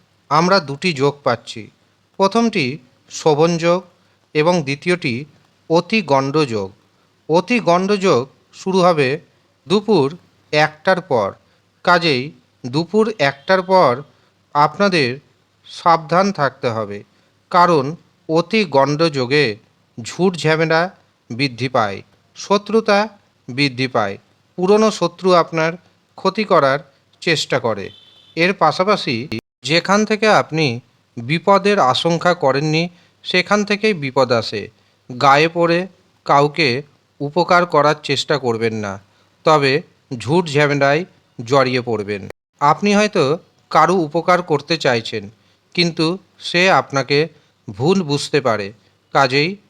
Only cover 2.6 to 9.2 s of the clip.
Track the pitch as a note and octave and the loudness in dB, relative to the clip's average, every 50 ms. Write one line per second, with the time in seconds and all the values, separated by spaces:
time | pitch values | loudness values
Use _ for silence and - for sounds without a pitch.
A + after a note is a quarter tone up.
2.6 | C3+ B2 C#3+ - _ _ _ _ _ - - - - D#3+ D3 C#3+ E3 E3+ F3 D#3+ | -4 -4 -6 -8 _ _ _ _ _ -18 -10 -2 0 2 2 4 2 2 0 0
3.6 | E3 E3+ F3 F#3 F#3 - _ _ _ _ _ _ _ _ - D3+ D3+ F3 F3+ E3+ | 0 0 0 0 -4 -10 _ _ _ _ _ _ _ _ -2 0 2 2 2 0
4.6 | C3+ C3 C#3+ C#3+ - F3+ F3 F3 - C#3 A2+ B2 D3+ - _ _ _ _ _ _ | 0 -4 -6 -6 -4 -4 -4 -2 -4 -4 -6 -6 -8 -12 _ _ _ _ _ _
5.6 | _ - D#3+ F3 F3 - A3 A3 E3+ C#3 C#3 C3+ C3+ C#3 C#3 D#3+ D3+ B2 A2+ G#2 | _ -2 0 0 0 0 -2 -2 0 0 0 0 0 0 -2 -2 -2 -2 -4 -6
6.6 | G2 F#2+ - _ _ _ _ _ _ _ _ _ _ - D#3 F3+ F#3 - B3 A3+ | -6 -8 -12 _ _ _ _ _ _ _ _ _ _ -2 0 0 0 0 -2 0
7.6 | D#3 E3+ E3+ F3+ F#3+ G3 G#3 G3 F#3+ F#3+ C#3+ A#2 C3+ - _ _ _ _ - - | 2 2 2 2 0 0 -2 0 2 2 2 0 0 -4 _ _ _ _ -20 -12
8.6 | - F#3+ F#3 F#3 F3 F3+ E3+ D3+ C3+ B2+ C#3+ E3+ | -6 -2 0 2 2 4 4 2 0 0 -2 -4